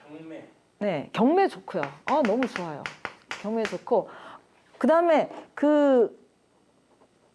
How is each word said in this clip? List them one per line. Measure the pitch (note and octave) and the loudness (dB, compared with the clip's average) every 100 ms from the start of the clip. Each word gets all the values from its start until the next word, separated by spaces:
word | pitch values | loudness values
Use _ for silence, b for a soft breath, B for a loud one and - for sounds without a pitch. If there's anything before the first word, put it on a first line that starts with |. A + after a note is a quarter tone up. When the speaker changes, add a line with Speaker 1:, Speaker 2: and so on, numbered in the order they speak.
| C#3+ | -20
Speaker 1:
경매. | D3+ D#3+ D#3 - _ _ - | -18 -18 -18 -20 _ _ -8
Speaker 2:
네, | G#3 D#3 - | -6 -6 -6
경매 | - A#3+ F4+ F#4+ | 0 2 4 2
좋고요. | F#3 - F3 C#3 - - | -2 -10 -6 -6 -8 -2
아, | C#4 B3 | 0 2
너무 | A#3 B3+ | 0 -2
좋아요. | - E3+ C#3+ - - - - - - | -4 -8 -8 -12 -12 -16 -16 -16 -12
경매 | G3+ A3+ | -6 -4
좋고, | G#3+ F3+ - A3 D#3 B B B _ _ _ - | -4 -6 -2 0 0 B B B _ _ _ -2
그다음에 | A#3+ E4 F4 D4 F3+ B B - | 2 4 4 2 0 B B -2
그, | C#4+ D4 C#4+ B3+ G#3 - _ _ _ _ _ _ _ _ _ _ _ | 2 4 6 4 4 -2 _ _ _ _ _ _ _ _ _ _ _